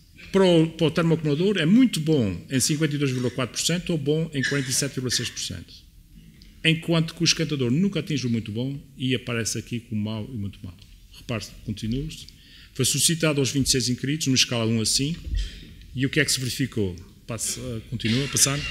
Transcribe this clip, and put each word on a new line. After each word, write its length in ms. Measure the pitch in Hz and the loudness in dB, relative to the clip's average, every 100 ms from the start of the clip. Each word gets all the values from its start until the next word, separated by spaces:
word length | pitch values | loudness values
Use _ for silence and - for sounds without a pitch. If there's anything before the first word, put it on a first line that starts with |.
| - - - | -20 -20 -2
para 100 | 196 | 4
o, 240 | 190 170 160 | 6 6 4
para 160 | 160 160 | 2 0
o 40 | |
termoacumulador 680 | 170 165 160 151 143 190 190 | 2 2 2 2 2 2 2
é 80 | 151 | 6
muito 340 | 226 262 165 | 6 6 4
bom 420 | 151 156 104 90 - | 2 4 2 -2 -2
em 80 | 131 | 0
cinquenta 360 | - 151 156 | 0 2 0
e 40 | 143 | 0
dois 120 | 143 | 0
vírgula 200 | 127 123 | 0 -2
quatro 240 | 131 123 | -2 -4
por 100 | - | -2
cento 260 | - 170 - | -2 -2 0
ou 80 | 165 | -2
bom 320 | 135 156 160 | 0 0 0
em 100 | 139 | -2
quarenta 280 | 127 139 131 | 0 0 0
e 20 | |
sete 200 | 123 139 | -2 -2
vírgula 180 | 135 127 | -2 -2
seis 180 | - 113 | -2 -4
por 120 | - | -6
cento. 340 | - 90 82 - - - - - - - - - | -8 -8 -12 -20 -20 -20 -20 -20 -20 -20 -20 -2
Enquanto 500 | 160 160 - 165 160 | 2 2 2 2 0
que 80 | - | 0
o 20 | |
esquentador 460 | 165 - 151 147 123 | 0 0 -2 0 2
nunca 300 | 139 196 165 | 2 2 0
atinge 260 | 147 143 120 | -2 -2 0
o 40 | |
muito 200 | 117 98 | -2 -2
bom 320 | 107 131 143 - - | -4 -4 -6 -12 -6
e 180 | 127 | -2
aparece 440 | 123 123 117 104 117 | -2 -2 -4 -2 -4
aqui 200 | - 120 | -6 -8
com 160 | - | -6
mau 340 | 107 104 110 104 | -4 -4 -6 -8
e 40 | 123 | -6
muito 220 | 98 - | -8 -8
mau. 100 | 92 - - - - - | -16 -18 -20 -20 -20 -20
Repare-se, 320 | - 113 - - - | -6 -6 -6 -12 -8
continua-se. 600 | 101 110 127 151 - - - - - - | -6 -4 -4 -4 -10 -16 -20 -20 -20 -16
Foi 140 | - 127 | -2 0
suscitado 540 | 143 131 165 160 143 | 2 2 2 2 2
aos 100 | 127 | 2
vinte 160 | 143 123 | 0 2
e 40 | |
seis 200 | 135 117 | 2 0
inquiridos, 360 | 120 131 156 139 | -2 -2 -2 2
numa 100 | 127 | 2
escala 280 | - 120 | 2 2
um 160 | 110 113 | 2 2
a 60 | 107 | 2
cinco. 360 | - 139 170 - - - - - - - | 0 0 -4 -2 -2 -2 -8 -18 -20 -12
E 120 | 123 131 | -2 0
o 40 | |
que 80 | 156 | 2
é 60 | |
que 80 | 143 | 2
se 80 | - | 0
verificou? 560 | 127 - 131 - 98 85 - - - | -2 -2 -2 0 -2 -4 -14 -20 -10
Passa, 340 | 113 - 117 127 113 - | -6 -6 -6 -8 -8 -8
continua 340 | 113 110 120 | -4 0 0
a 40 | 139 | 0
passar. 300 | 131 139 143 143 | 2 2 2 -4